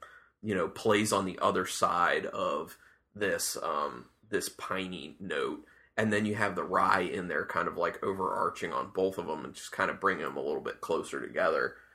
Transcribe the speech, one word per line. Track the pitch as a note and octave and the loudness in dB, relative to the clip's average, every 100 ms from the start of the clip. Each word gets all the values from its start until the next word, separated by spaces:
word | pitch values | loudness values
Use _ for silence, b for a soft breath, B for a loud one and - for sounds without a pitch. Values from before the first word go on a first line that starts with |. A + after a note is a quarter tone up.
| B B B _ | B B B _
you | G#2+ | -2
know, | F#2+ D#2+ | 0 0
plays | - A2+ G#2 G#2 | 0 4 4 6
on | G2+ | 2
the | F#2 E2+ | 2 0
other | G2 F#2 F#2 | 2 2 0
side | - F#2 E2+ E2+ D2+ - | 2 2 4 4 2 0
of | - F2+ D2 E2+ - b b _ G#2 | -2 -2 -2 -4 -12 b b _ -4
this, | G2+ E2+ - - | 0 0 -2 -2
um, | E2 D2+ D2 B1 - _ G#2+ | -2 -2 -2 -6 -16 _ -4
this | G2 - | -4 -4
piney | - - F#2+ F#2 F2+ D2 C#2+ | -8 -6 -4 -4 -6 -10 -12
note, | F#2+ D2 B1+ D2+ - b b - | -4 -2 -2 -4 -12 b b 0
and | A2 | 4
then | G#2 | 4
you | G#2+ G#2 | 2 2
have | G2+ | 0
the | F2+ | 0
rye | D#2 F#2 F#2 G2 | 0 2 6 4
in | F2+ F2+ F2+ | 4 -2 -2
there | D2 | -2
kind | G2 E2+ F2 | 0 0 -2
of, | D#2+ | 0
like, | E2+ - | 0 0
overarching | G#2 F#2+ F#2 G2 F2+ - E2+ | -2 0 0 0 -2 -2 -4
on | C2 C2 | -4 -4
both | F#2+ F#2+ F#2 | 0 0 0
of | F2 | -4
them | D#2 | -4
and | B1+ | -6
just | - - | -12 -10
kind | - F#2 | -2 0
of | - | 2
bringing | G2 E2+ | 0 0
them | D2 C#2 | -2 -4
a | |
little | C#2 C#2+ | -2 -2
bit | - - | -4 -8
closer | - D#2+ - C#2+ | -2 -2 -2 -6
together. | - D2+ F2 D2 B1+ - b | -4 0 2 2 0 -4 b